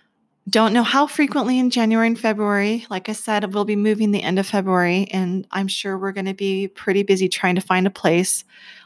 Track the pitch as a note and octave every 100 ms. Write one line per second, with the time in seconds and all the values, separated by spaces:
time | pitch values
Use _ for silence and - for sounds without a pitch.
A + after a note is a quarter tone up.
0 | _ _ _ _ - G#3+ A3 A#3+ A3 C4
1 | C#4+ - C#4+ D4 A3+ B3+ B3+ A#3+ A3 A3+
2 | A3+ A#3 A3 G#3 G#3 G3+ G3+ A3+ A#3 F#3+
3 | G3+ G#3+ - G#3 G3+ G3+ G3+ G#3 G#3+ G#3+
4 | G#3+ G3+ - F#3 F#3+ G3+ F#3+ F3+ F3 F3+
5 | G3 F#3+ F3+ F#3+ - G3 G3 - G3+ F#3+
6 | G3 G3 G3 F#3+ G3 F#3+ G3 - - G3
7 | G3+ F#3+ F#3 - F#3 F3+ - F#3 F#3+ -
8 | F3 E3+ F#3 - - - - -